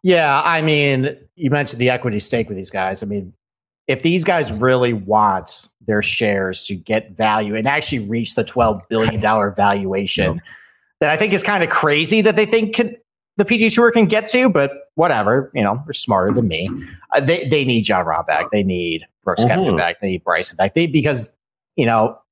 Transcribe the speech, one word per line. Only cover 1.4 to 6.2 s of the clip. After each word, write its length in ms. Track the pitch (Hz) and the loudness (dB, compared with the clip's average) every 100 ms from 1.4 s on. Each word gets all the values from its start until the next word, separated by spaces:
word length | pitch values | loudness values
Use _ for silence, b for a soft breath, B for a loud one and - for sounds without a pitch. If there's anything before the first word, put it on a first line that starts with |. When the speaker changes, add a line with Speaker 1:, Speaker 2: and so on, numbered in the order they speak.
| 143 | -2
Speaker 1:
mentioned 300 | 147 139 117 | 0 -2 0
the 80 | 123 | 0
equity 300 | 123 123 104 | 0 -2 -4
stake 280 | - 117 110 | -2 -4 -4
with 80 | 98 | -8
these 120 | 92 | -8
guys. 320 | 98 92 98 | -6 -4 -4
I 40 | 101 | -6
mean, 260 | 104 95 _ _ _ _ _ - | -8 -8 _ _ _ _ _ -4
if 140 | 131 | -2
these 200 | 165 180 | 0 0
guys 300 | 160 175 147 | 0 0 -2
really 400 | 107 127 127 123 | 0 2 4 2
want 760 | 110 95 107 107 95 - - - _ - | -2 0 2 2 0 -4 -8 -8 _ -2
their 160 | 104 | -2
shares 640 | 101 - | 0 -2